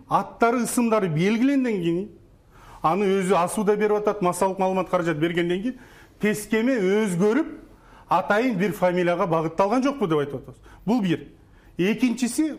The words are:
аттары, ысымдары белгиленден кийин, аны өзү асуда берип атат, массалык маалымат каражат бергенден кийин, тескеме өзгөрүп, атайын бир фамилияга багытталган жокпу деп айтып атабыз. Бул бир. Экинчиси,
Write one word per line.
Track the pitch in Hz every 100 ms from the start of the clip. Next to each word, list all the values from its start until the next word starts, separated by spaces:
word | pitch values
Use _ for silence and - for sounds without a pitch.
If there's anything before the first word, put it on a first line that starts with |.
| -
аттары, | 170 202 - 233 247
ысымдары | 226 - 233 220 185
белгиленден | 151 185 220 262 277 247 202
кийин, | 170 170 208 - - - _ - - -
аны | 156 180 202
өзү | 196 185 185
асуда | 175 220 202 208
берип | 214 208
атат, | 208 208
массалык | 180 175 196 185
маалымат | 190 190 175
каражат | 180 170 151
бергенден | 170 170 170 185
кийин, | 233 254 - - - -
тескеме | 208 208 - 220 240 254
өзгөрүп, | 185 208 220 170 208 247 320 - - - - - -
атайын | 165 - 208 254 196
бир | 196
фамилияга | - 180 180 175 175 196
багытталган | 165 160 160 196 247
жокпу | 262 277 196
деп | 151
айтып | 143 -
атабыз. | - - - - -
Бул | 240
бир. | 185 151 - - - - - -
Экинчиси, | 180 220 254 226 233 262 311